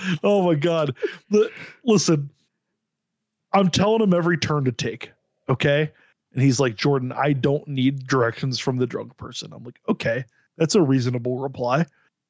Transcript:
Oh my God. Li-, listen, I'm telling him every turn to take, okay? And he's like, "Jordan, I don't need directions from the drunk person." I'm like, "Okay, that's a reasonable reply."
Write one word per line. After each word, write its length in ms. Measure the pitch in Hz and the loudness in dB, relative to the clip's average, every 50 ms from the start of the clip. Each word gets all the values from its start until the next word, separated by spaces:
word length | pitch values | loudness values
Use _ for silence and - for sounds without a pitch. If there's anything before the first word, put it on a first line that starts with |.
| 185 190 175 151 - | -4 -4 -2 0 2
Oh 220 | 202 208 202 180 | 2 2 4 4
my 100 | 175 165 | 2 2
God. 380 | 143 143 175 165 165 151 135 123 - - - - - _ - | 2 2 0 0 0 0 -2 -4 -4 -6 -8 -8 -10 _ 0
Li-, 180 | 202 208 220 - - - - - - _ - | 2 2 2 2 -2 -12 -18 -20 -20 _ 0
listen, 440 | 247 214 180 - - 165 147 143 143 - _ _ _ _ _ _ _ _ _ _ _ _ _ _ _ _ _ _ _ _ _ _ _ - | 2 2 4 4 2 0 0 0 -4 -12 _ _ _ _ _ _ _ _ _ _ _ _ _ _ _ _ _ _ _ _ _ _ _ 2
I'm 160 | 196 196 175 | 2 2 2
telling 320 | - - 190 214 220 226 | 2 2 2 2 2 2
him 120 | 220 196 175 | 4 2 2
every 240 | 175 165 175 175 | 2 2 2 0
turn 280 | - - - 151 147 135 | 0 0 -2 -2 0 -2
to 80 | 131 117 | -2 -2
take, 400 | - - 117 101 - - - _ _ _ _ _ _ _ | -4 -6 -8 -8 -10 -14 -18 _ _ _ _ _ _ _
okay? 420 | - 131 - - 143 143 147 156 151 - _ _ _ _ _ _ _ - | -4 -2 0 2 2 2 2 0 -2 -6 _ _ _ _ _ _ _ -2
And 80 | 127 131 | 2 2
he's 160 | 139 123 120 | 4 4 4
like, 160 | 139 127 104 | 2 0 0
"Jordan, 380 | - - 143 143 135 127 127 123 | 0 0 0 0 0 -2 -4 -4
I 180 | 120 135 147 | -2 0 0
don't 340 | 143 131 127 143 139 147 - | 0 0 0 0 0 -2 -4
need 420 | 151 139 131 127 135 139 135 127 | -6 -2 0 0 0 0 -2 -4
directions 520 | - 139 131 117 117 - - 135 131 123 - | -2 0 2 2 0 -2 -4 -6 -6 -6 -4
from 160 | - 139 127 | -4 -4 -2
the 80 | 127 123 | -2 -2
drunk 300 | 120 - - 110 117 - | -2 -4 -6 -10 -12 -16
person." 380 | - - 120 123 - - - - | -18 -16 -14 -12 -14 -14 -14 -16
I'm 100 | 120 120 | -18 -18
like, 160 | 120 - _ _ | -20 -20 _ _
"Okay, 380 | - - - - 117 113 127 135 - _ _ _ _ _ | -6 -4 -2 -4 -4 -4 -4 -6 -10 _ _ _ _ _
that's 180 | - 165 160 - | -2 0 2 4
a 60 | 208 | 4
reasonable 580 | 160 131 135 131 120 127 120 123 117 123 127 123 | 4 4 2 2 0 0 -2 -4 -4 -4 -4 -4
reply." 460 | 135 143 131 - - 120 131 151 170 - _ _ _ _ _ _ _ | -6 -8 -6 -4 -2 0 0 0 0 -2 _ _ _ _ _ _ _